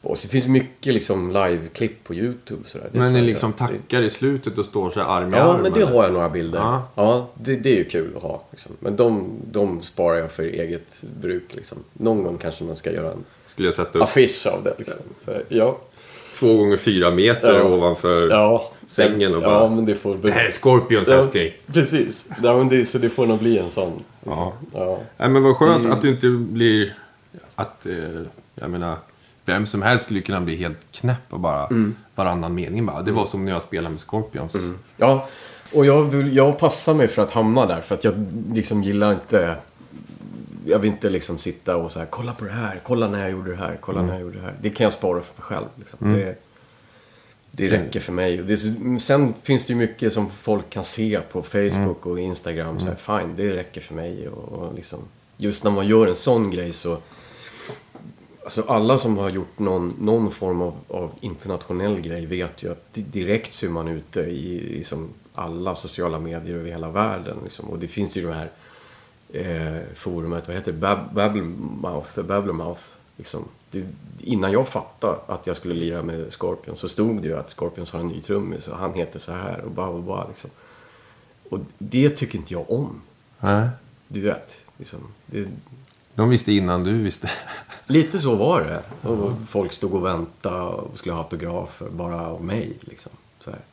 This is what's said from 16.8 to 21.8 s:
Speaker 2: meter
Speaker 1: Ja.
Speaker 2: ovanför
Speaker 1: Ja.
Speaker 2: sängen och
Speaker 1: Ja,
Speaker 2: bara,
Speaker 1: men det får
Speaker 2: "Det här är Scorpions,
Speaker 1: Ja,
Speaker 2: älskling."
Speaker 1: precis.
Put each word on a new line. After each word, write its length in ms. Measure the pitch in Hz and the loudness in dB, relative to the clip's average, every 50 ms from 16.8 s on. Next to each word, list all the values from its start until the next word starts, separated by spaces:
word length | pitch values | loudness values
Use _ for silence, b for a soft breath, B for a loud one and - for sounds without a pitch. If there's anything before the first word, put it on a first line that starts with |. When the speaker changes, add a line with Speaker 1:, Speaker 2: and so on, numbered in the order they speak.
| - 117 101 92 87 87 | 4 2 4 6 6 6
Speaker 2:
meter 420 | 87 90 101 117 117 117 - 117 - 127 | 6 6 6 6 4 6 6 8 8 8
Speaker 1:
Ja. 40 | 98 | 8
Speaker 2:
ovanför 640 | 95 90 90 87 87 85 - - 87 87 85 85 82 | 6 6 6 6 4 2 4 2 4 4 6 6 6
Speaker 1:
Ja. 400 | 107 107 107 107 117 113 - - - - - - | 6 6 8 6 6 4 2 -4 -16 -20 -20 -4
Speaker 2:
sängen 460 | - - 110 104 107 107 101 95 85 | 2 4 4 4 6 4 4 4 4
och 80 | 85 | 4
Speaker 1:
Ja, 40 | 90 | 4
Speaker 2:
bara, 240 | 104 104 104 113 110 | 6 8 8 8 6
Speaker 1:
men 140 | 113 113 113 | 6 2 2
det 80 | 107 101 | 2 0
får 200 | - - 101 98 | 0 -2 -4 -2
Speaker 2:
"Det 160 | 92 98 104 | 2 2 2
här 140 | 95 113 - | 4 4 2
är 60 | 95 | 2
Scorpions, 580 | - - - 131 127 120 - - 113 104 92 - | 0 4 6 8 8 8 6 6 4 4 8 8
Speaker 1:
Ja, 60 | 135 | 8
Speaker 2:
älskling." 380 | 131 135 135 - 95 85 - - - - | 8 8 6 2 0 0 0 -4 -10 -16
Speaker 1:
precis. 580 | - 139 165 | 0 2 2